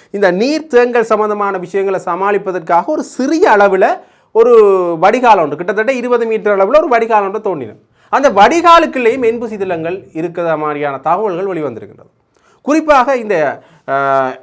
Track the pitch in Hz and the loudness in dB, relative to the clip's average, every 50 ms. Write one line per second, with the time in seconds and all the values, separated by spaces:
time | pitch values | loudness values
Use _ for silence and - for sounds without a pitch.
0 | _ _ - 202 196 185 175 185 226 269 302 311 302 311 247 240 247 240 240 240 | _ _ -4 0 0 0 2 0 0 -2 -2 -4 -4 0 0 2 2 2 0 0
1 | 220 226 220 208 214 208 208 208 202 196 196 185 175 170 185 196 190 196 190 180 | 0 0 0 -2 -2 -2 -2 -4 -4 -4 -4 -6 -8 -6 -4 -4 -2 -2 -4 -4
2 | 180 185 175 180 190 202 208 196 - 190 180 180 165 165 170 170 - 302 302 302 | -4 -6 -4 -2 -2 -2 -2 -2 -2 -6 -6 -6 -2 0 0 0 0 0 -4 -6
3 | - - - - 254 269 330 320 392 415 415 202 202 202 196 185 202 269 370 - | -6 -6 -6 -6 -4 -2 0 2 2 4 4 4 4 4 2 2 2 0 0 -4
4 | - _ _ _ _ _ - 214 226 247 240 226 214 202 190 185 180 175 170 160 | -10 _ _ _ _ _ 0 2 4 6 6 6 6 6 4 2 0 -2 -2 0
5 | 170 202 226 254 247 240 214 190 160 143 147 147 180 190 208 202 220 240 269 247 | 0 2 2 2 4 4 4 4 2 -2 -4 -6 -6 -4 -4 -4 -2 -2 -4 -4
6 | 233 247 247 240 233 226 220 214 190 208 208 196 190 196 269 302 320 320 247 226 | -2 -2 -2 -2 0 -2 -4 -2 -2 0 0 2 2 2 2 2 2 2 0 0
7 | 226 220 226 208 202 190 196 220 214 202 180 147 123 104 - - _ _ _ _ | 0 0 0 0 0 -2 -6 -6 -6 -6 -6 -6 -8 -12 -16 -20 _ _ _ _
8 | _ _ - 247 269 262 202 202 202 247 330 339 320 339 339 339 320 - - 262 | _ _ 0 0 2 2 4 4 4 4 4 4 4 6 6 6 4 2 0 0
9 | 240 220 247 269 247 226 233 240 247 220 214 196 190 185 175 165 160 165 185 196 | 0 0 0 0 0 -2 -2 -2 -6 -8 -8 -6 -6 -6 -4 -4 -6 -6 -8 -10
10 | - - - 156 165 175 165 180 170 165 160 151 151 151 147 147 147 143 135 131 | -12 -12 -10 -8 -8 -6 -6 -4 -4 -2 -2 -2 -2 -4 -4 -4 -4 -6 -6 -4
11 | - 156 170 190 220 208 175 165 196 196 185 165 151 135 117 107 101 90 - - | -4 -2 -2 -2 -2 -4 -4 -4 -6 -6 -6 -6 -6 -8 -8 -12 -16 -20 -20 -20
12 | - _ _ _ _ _ _ _ _ _ _ _ - 247 302 320 311 311 294 269 | -20 _ _ _ _ _ _ _ _ _ _ _ -4 -2 -2 0 2 2 2 2
13 | 240 277 269 247 226 214 202 160 151 135 117 - - _ _ _ _ - 135 139 | 2 0 -2 -2 -2 -2 -2 -2 -2 -2 -4 -8 -12 _ _ _ _ -4 -4 -2
14 | 139 139 135 135 131 131 123 - | 0 0 0 0 0 -2 -6 -10